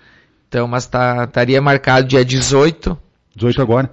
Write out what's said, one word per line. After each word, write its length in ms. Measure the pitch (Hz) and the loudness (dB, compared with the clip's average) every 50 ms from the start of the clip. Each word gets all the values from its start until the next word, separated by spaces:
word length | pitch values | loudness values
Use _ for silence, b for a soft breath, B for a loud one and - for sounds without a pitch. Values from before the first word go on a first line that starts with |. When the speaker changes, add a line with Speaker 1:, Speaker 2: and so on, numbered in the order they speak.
| b b b b b b b b _ _ | b b b b b b b b _ _
Speaker 1:
Então, 180 | - 123 120 120 | -6 -4 -4 -4
mas 180 | 120 127 127 | -4 -6 -6
tá, 380 | - - 123 127 123 123 123 120 | -4 -4 -2 0 0 0 -2 -4
estaria 380 | 120 - 123 123 123 131 135 | -4 -2 -2 0 2 2 2
marcado 440 | 143 143 139 135 - 139 131 131 131 | 2 2 0 0 2 2 2 2 2
dia 180 | 131 135 135 127 | 2 2 2 2
dezoito. 760 | 123 131 135 123 123 139 135 143 165 160 160 - - 180 - - _ _ _ _ _ _ | 2 0 -2 -2 0 2 2 2 2 0 -4 -6 -8 -8 -8 -10 _ _ _ _ _ _
Speaker 2:
Dezoito 280 | 110 110 123 120 - | -4 -2 -2 0 0
agora. 280 | 135 110 113 123 139 131 | 0 0 0 0 -2 -4